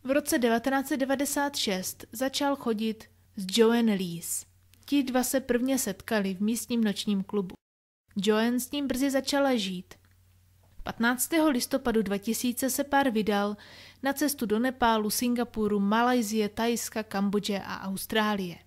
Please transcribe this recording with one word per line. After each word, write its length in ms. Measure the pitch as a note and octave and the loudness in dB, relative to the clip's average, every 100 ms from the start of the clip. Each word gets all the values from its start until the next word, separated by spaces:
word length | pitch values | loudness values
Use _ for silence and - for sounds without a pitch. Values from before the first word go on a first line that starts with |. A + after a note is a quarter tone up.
| B3+ | 0
V 60 | |
roce 280 | C#4 D4 D#4 | 0 2 2
devatenáct 480 | A#3+ A#3 C4+ C4+ C4+ | 2 2 2 -2 0
set 100 | D4+ | -2
devadesát 580 | C4 C4+ C#4+ D4 C#4+ C#4+ | 0 0 0 0 -2 -2
šest 500 | - F#3 F#3 - - | -2 -2 -4 -10 -14
začal 440 | A3 C4 - C#4+ C#4 | -4 -4 0 -2 0
chodit 480 | A#3+ G#3+ A3 A3 - _ _ - | -2 -2 -2 -4 -12 _ _ -10
s 220 | F#3 G3 | -4 4
Joanne 380 | A3+ A#3 A#3 G3 | 6 6 2 2
Lees. 500 | F3+ E3+ - - - _ _ - - | -2 -6 -6 -8 -8 _ _ -20 0
Ti 180 | C#4+ | 0
dva 200 | B3+ B3+ | 2 0
se 160 | B3 C4+ | 2 -2
prvně 380 | C4 A#3+ B3+ C4 | 0 0 2 0
setkali 560 | G#3+ F#3+ - A3 F#3+ | -2 -6 -2 0 0
v 80 | F#3 | 0
místním 420 | G#3 A#3 - A#3+ | 0 -2 -2 0
nočním 400 | A3 F#3+ - G3 | 0 0 -2 -2
klubu. 320 | F#3+ G#3 F#3+ - _ _ _ _ _ - | 0 -2 -4 -10 _ _ _ _ _ -2
Joanne 440 | G3 G#3+ A#3 B3 | 2 2 2 0
s 120 | B3 | -2
ním 160 | C#4+ C#4 | -4 -2
brzy 240 | B3 C#4 | 0 2
začala 440 | C4+ C4+ C#4+ C#4 B3 | 0 0 2 2 2
žít. 380 | G3 F3+ - - _ _ _ _ _ _ _ - | -2 -6 -10 -20 _ _ _ _ _ _ _ -12
Patnáctého 640 | - - A3+ B3+ - E4 D#4 | -10 -2 0 0 0 4 4
listopadu 520 | B3 - C4+ C4 A3 | 2 0 -2 0 0
dva 160 | G3 G3+ | 0 -2
tisíce 520 | G#3+ A3+ B3 A#3+ C4 | -2 -2 -2 -2 -2
se 140 | B3+ | -2
pár 260 | C#4+ C#4 C#4 | 0 2 2
vydal 480 | A3 G#3 G3+ G3+ G#3 - - - - | 2 0 0 0 -4 -14 -20 -20 -6
na 100 | C4+ | -4
cestu 320 | C#4 D4 C#4+ A3 | 0 -2 0 0
do 140 | G#3+ | 0
Nepálu, 500 | B3+ B3+ A#3 A3 G#3+ | 0 2 2 2 0
Singapuru, 680 | - B3 A#3+ A#3+ - G#3 G#3 | -2 0 0 -2 -2 0 2
Malajsie, 720 | G3 A3 A#3+ B3 G#3 A3 G#3 | 2 2 4 2 2 0 -2
Thajska, 540 | G#3 A#3 A#3 - A3+ | 0 0 0 -4 -6
Kambodže 560 | G#3+ G3 G3+ G#3 G3+ G3 | -6 -2 0 0 -2 -4
a 220 | - F#3+ | -6 -10
Austrálie. 760 | F#3+ F#3+ - A3 G#3+ G#3 F3+ E3 | -6 -6 -2 0 2 0 -4 -10